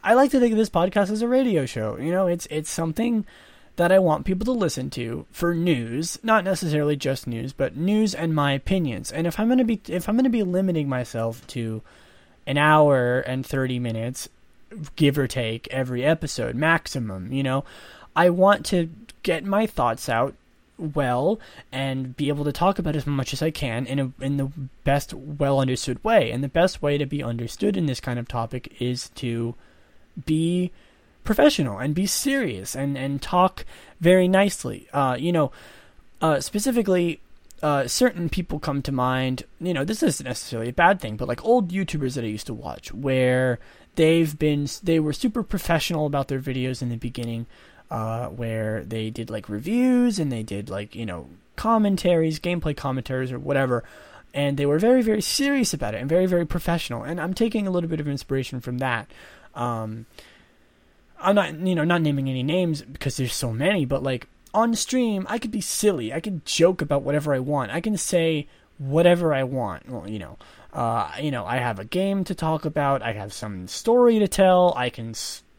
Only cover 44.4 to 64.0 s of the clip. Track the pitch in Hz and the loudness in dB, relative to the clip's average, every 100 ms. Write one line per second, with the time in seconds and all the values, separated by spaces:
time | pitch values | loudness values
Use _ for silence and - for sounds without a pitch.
44.4 | 151 143 143 - 185 165 151 147 247 240 | 0 2 -2 -4 0 2 0 0 -2 -2
45.4 | - 190 - 165 - 160 151 143 135 135 | -4 -4 0 0 0 -2 0 -2 -2 -4
46.4 | 135 131 127 127 120 117 123 - 117 117 | -4 -4 -4 -4 -6 -6 -8 -6 -6 -8
47.4 | 117 - - - - 113 110 113 131 117 | -10 -16 -20 -20 -10 -6 -4 -4 -6 -6
48.4 | 117 113 110 110 87 110 110 117 117 110 | -6 -4 -4 -4 -6 -6 -6 -8 -8 -8
49.4 | - 104 151 233 254 247 240 202 147 120 | -6 -8 -2 2 4 4 2 0 -2 -4
50.4 | 107 101 101 98 104 - 110 87 - 90 | -6 -8 -6 -8 -8 -8 -8 -8 -12 -20
51.4 | _ - 220 226 208 190 180 170 160 156 | _ -6 0 4 4 2 2 2 2 -2
52.4 | 175 175 156 143 139 131 - 127 127 123 | -4 -2 -4 -4 -4 -4 -4 -4 -4 -6
53.4 | 143 135 131 120 - - - - - 143 | -2 0 2 0 -2 -20 -20 -20 -10 -2
54.4 | 143 139 143 151 220 254 220 214 - - | -2 0 2 4 6 4 4 0 0 0
55.4 | 277 277 214 151 107 - 135 170 185 175 | 2 2 0 -2 -4 -4 0 2 4 2
56.4 | 165 170 - 170 - 120 139 170 165 185 | 0 -2 -2 -2 -4 -8 -6 -6 -6 0
57.4 | 226 214 196 180 165 160 147 143 - 135 | 0 0 0 -2 -2 -4 -4 -6 -4 -4
58.4 | 127 127 127 123 131 117 - - - - | -4 -8 -6 -4 -2 -4 -6 -20 -20 -20
59.4 | - - 123 113 110 113 110 - - - | -20 -6 -4 -4 -6 -10 -14 -20 -20 -20
60.4 | _ _ _ _ _ _ _ - 185 208 | _ _ _ _ _ _ _ -2 2 2
61.4 | 175 156 185 170 160 175 156 139 135 131 | 2 -2 0 2 2 2 2 2 0 -2
62.4 | 131 175 175 151 - 139 139 - 123 - | 0 0 0 -2 -6 -6 -6 -2 -4 -2
63.4 | 123 113 160 202 127 135 | -4 0 0 2 0 -2